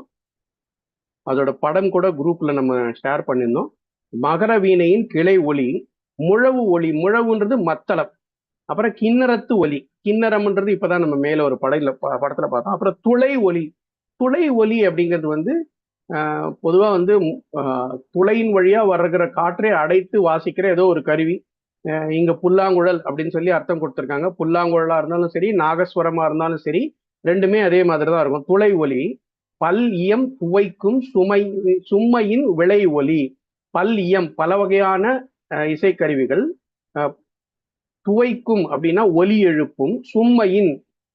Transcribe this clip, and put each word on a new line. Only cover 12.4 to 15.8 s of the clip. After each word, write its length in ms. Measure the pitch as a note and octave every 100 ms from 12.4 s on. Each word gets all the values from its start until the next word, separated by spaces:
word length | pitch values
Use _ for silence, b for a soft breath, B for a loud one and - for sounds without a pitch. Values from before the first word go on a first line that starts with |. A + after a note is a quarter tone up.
| D#3
பார்த்தோம். 260 | B2 D3+
அப்புறம் 240 | F#3 G3 F#3
துளை 340 | A#3 B3 C4 C#4
ஒலி, 400 | F#3+ F3 D#3 - _ _ _ _
துளை 340 | B3+ C#4+ D#4
ஒலி 380 | A#3 G#3+ A3+ G3
அப்படிங்கிறது 380 | E3 E3+ E3+ D#3
வந்து, 280 | D3+ F3+ E4 D#4+ _